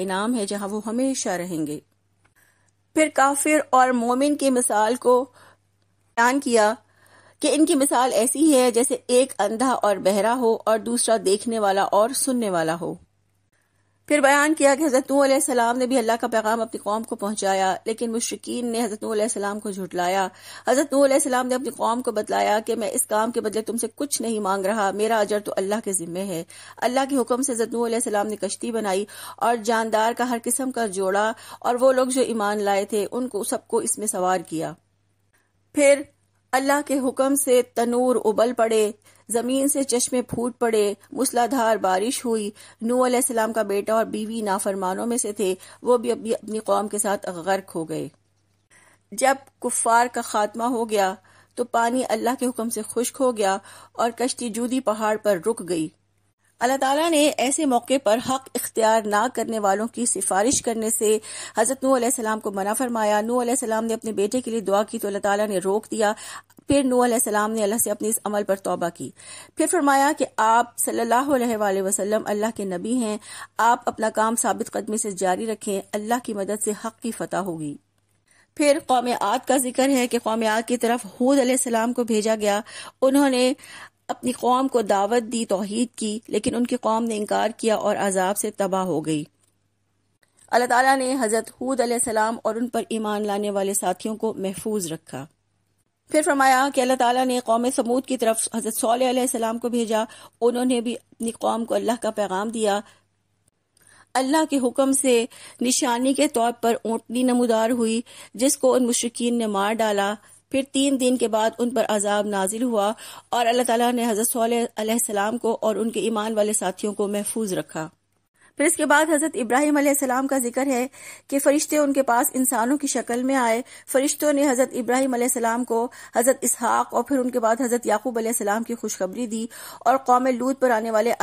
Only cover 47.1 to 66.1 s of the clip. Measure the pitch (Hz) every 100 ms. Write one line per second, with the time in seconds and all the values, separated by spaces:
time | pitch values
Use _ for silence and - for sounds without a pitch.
47.1 | 202 - 175 165 196 190 175 160 156 143
48.1 | - _ _ _ _ _ _ _ _ _
49.1 | 208 262 269 - _ 247 - 226 233 247
50.1 | 240 233 220 208 233 233 233 226 214 190
51.1 | 208 _ _ _ - 240 233 233 254 240
52.1 | 220 220 262 254 240 226 214 214 233 247
53.1 | - 254 220 196 196 - - - - 233
54.1 | 233 254 - 240 226 240 262 233 214 214
55.1 | 214 208 185 208 233 175 170 156 - _
56.1 | _ _ _ _ - 240 269 269 285 339
57.1 | 302 294 - 247 285 294 240 - 254 208
58.1 | 226 254 262 - - - - 220 220 208
59.1 | 208 247 226 220 220 202 196 226 - 240
60.1 | 190 - 190 226 - 240 226 220 - 214
61.1 | 214 - - - - 226 262 262 262 233
62.1 | 254 220 214 214 196 196 226 254 233 214
63.1 | 208 220 247 240 240 226 220 226 226 226
64.1 | 202 208 254 240 226 190 196 214 226 202
65.1 | 196 202 202 214 190 190 208 - 220 208